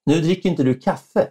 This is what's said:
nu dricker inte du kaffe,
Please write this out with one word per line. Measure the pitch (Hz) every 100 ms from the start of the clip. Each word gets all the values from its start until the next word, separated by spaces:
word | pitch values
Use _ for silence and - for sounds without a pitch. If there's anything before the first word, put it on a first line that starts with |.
| -
nu | 160
dricker | 156 180 190
inte | 160
du | 131
kaffe, | 127 - 151 - - -